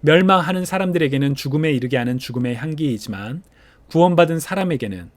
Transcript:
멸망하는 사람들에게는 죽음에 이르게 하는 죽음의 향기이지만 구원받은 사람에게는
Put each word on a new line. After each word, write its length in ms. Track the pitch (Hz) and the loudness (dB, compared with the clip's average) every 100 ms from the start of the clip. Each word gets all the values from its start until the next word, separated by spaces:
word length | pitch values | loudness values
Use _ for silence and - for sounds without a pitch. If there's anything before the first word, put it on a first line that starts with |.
멸망하는 640 | 147 165 190 190 160 185 180 | 6 6 6 4 2 -4 -4
사람들에게는 680 | 190 190 170 151 135 139 139 | -4 -2 0 0 0 -2 -2
죽음에 360 | 143 147 156 | -4 -2 0
이르게 260 | 139 123 131 | 0 0 -2
하는 200 | 120 123 | -2 -4
죽음의 380 | - 123 123 117 | -6 -4 -4 -4
향기이지만 880 | 156 151 151 113 - 101 104 147 - _ _ _ _ | -8 -4 -4 -4 -6 -10 -10 -12 -14 _ _ _ _
구원받은 500 | 160 175 170 165 165 | 4 4 6 4 2
사람에게는 720 | - 190 185 147 110 92 87 | -4 -4 -2 -2 -4 -8 -14